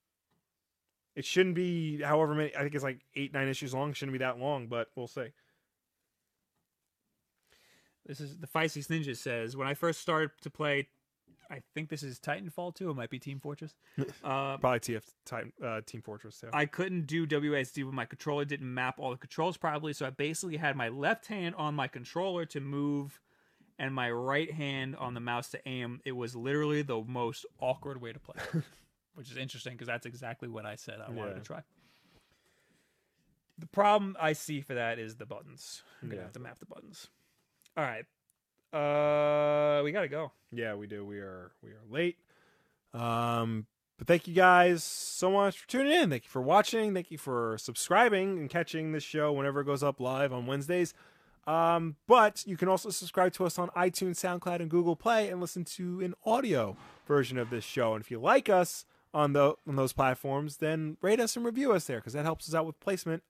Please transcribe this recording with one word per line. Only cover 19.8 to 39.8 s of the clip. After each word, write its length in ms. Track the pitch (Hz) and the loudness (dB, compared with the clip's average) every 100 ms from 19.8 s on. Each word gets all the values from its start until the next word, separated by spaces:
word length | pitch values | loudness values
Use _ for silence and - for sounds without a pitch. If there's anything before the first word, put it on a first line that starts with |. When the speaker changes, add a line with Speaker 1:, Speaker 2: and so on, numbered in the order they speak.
| 156 | -4
Speaker 2:
so 120 | 143 135 | -4 -6
I 40 | |
basically 480 | 131 147 160 185 151 | -2 -2 -2 -6 -2
had 180 | 151 135 | 0 0
my 140 | 117 | -2
left 380 | 131 151 214 - | 0 0 0 -2
hand 280 | 208 170 175 | -4 -4 -2
on 200 | 151 147 | -4 -2
my 120 | 131 | -4
controller 580 | 131 120 170 190 175 160 | -6 -8 -4 -2 -2 -4
to 120 | 147 | -6
move 600 | 135 143 147 143 143 - _ _ _ _ _ - | -6 -2 0 -2 -4 -12 _ _ _ _ _ -8
and 160 | 135 | -6
my 160 | 131 123 | -2 -2
right 400 | 120 131 143 160 | 0 0 0 0
hand 440 | 156 143 139 131 135 | -4 -4 -4 -6 -6
on 160 | 123 | -6
the 60 | 120 | -6
mouse 300 | 120 120 - | -4 -4 -6
to 100 | - 135 | -10 -8
aim. 340 | 127 120 120 139 | -6 -6 -8 -8
It 60 | |
was 220 | 123 120 123 | -6 -6 -6
literally 460 | 127 147 151 147 | -2 0 2 0
the 200 | 143 113 | 0 -4
most 440 | 113 123 117 113 - - | -4 -4 -4 -4 -14 -6
awkward 420 | 127 131 139 127 | -4 -4 -6 -12
way 100 | 120 | -12
to 60 | 135 | -14
play," 160 | - - - 165 - - | -16 -12 -6 -4 -6 -14
Speaker 1:
<laughs> 320 | _ _ _ | _ _ _
Speaker 2:
which 160 | 165 131 | -20 -14
is 80 | 127 | -10
interesting 400 | 131 123 127 120 | -10 -10 -12 -12
'cause 100 | 123 | -6
that's 180 | 120 120 | -6 -6
exactly 400 | 123 123 120 117 | -12 -12 -10 -10
what 160 | 113 107 | -10 -10
I 100 | 107 | -12
said 240 | - 107 | -14 -14
I 120 | 110 | -12
wanted 200 | 117 101 | -10 -8
Speaker 1:
Yeah. 40 | 95 | -10
Speaker 2:
to 40 | |
try. 180 | 104 165 - _ _ _ _ _ _ _ _ _ _ _ _ _ _ _ _ _ _ - | -12 -14 -16 _ _ _ _ _ _ _ _ _ _ _ _ _ _ _ _ _ _ -20
The 80 | 160 | -8
problem 480 | - 208 208 196 190 | 2 6 6 2 -2
I 140 | 156 | 0
see 280 | 156 - 147 | 0 -4 -8
for 120 | 135 | -4
that 240 | 123 117 117 | -2 -2 -4
is 160 | 110 117 | -8 -12
the 80 | 113 | -12
buttons. 580 | 104 - 131 - - - - | -14 -14 -20 -18 -18 -20 -16
I'm 60 | 120 | -12
gonna 100 | 104 | -12
Speaker 1:
Yeah. 20 | |
Speaker 2:
have 100 | 90 | -12
to 60 | 120 | -14
map 200 | 123 - | -16 -18
the 60 | - | -20
buttons. 440 | - - - - _ _ _ _ _ _ - | -20 -20 -20 -20 _ _ _ _ _ _ -4
All 60 | 139 | -4
right. 200 | 110 - _ _ _ _ _ _ | -4 -12 _ _ _ _ _ _
Uh, 1080 | 151 147 147 147 147 147 147 147 147 147 147 | -2 2 4 4 4 4 4 4 4 4 4